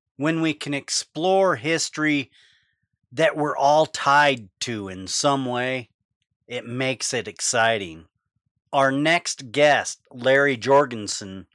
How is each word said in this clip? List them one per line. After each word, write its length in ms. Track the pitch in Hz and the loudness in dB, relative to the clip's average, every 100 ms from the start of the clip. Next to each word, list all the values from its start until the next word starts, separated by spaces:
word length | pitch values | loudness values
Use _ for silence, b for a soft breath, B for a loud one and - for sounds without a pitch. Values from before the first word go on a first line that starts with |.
| _ - | _ -6
When 240 | 147 165 | -2 0
we 100 | 160 | -2
can 220 | 151 - | -4 -6
explore 800 | 143 - - - - 180 190 190 139 | -8 -6 -8 -8 -4 0 2 2 0
history 760 | 135 165 - - 151 147 127 b b b b b b _ _ | -2 -2 -4 -4 -2 0 -4 b b b b b b _ _
that 240 | 127 156 | 0 0
we're 220 | 151 147 - | 0 -2 2
all 300 | 139 151 156 | 4 4 2
tied 640 | - - 143 147 131 101 - | 0 2 4 4 2 -6 -12
to 280 | - 113 98 | -8 -6 -8
in 180 | 92 92 | -10 -8
some 400 | - 147 139 131 | -2 0 0 -2
way, 420 | 123 127 127 117 _ _ _ _ _ - | -4 -4 -6 -10 _ _ _ _ _ -14
it 200 | 120 120 | -12 -8
makes 480 | 123 131 - - | -6 -4 -4 -4
it 120 | 127 107 | -6 -6
exciting. 760 | - - 123 113 113 95 80 80 _ _ _ _ _ _ | -8 -2 2 2 2 -4 -12 -20 _ _ _ _ _ _
Our 180 | 143 135 | 0 2
next 600 | 135 156 170 - - 131 | 2 0 0 -2 -10 -6
guest, 500 | 117 147 131 92 - _ | 2 4 4 0 -8 _
Larry 480 | 127 127 135 143 127 | -4 2 4 4 0
Jorgensen, 880 | 110 139 139 117 101 - 101 95 90 | 4 4 4 -2 -8 -10 -10 -14 -18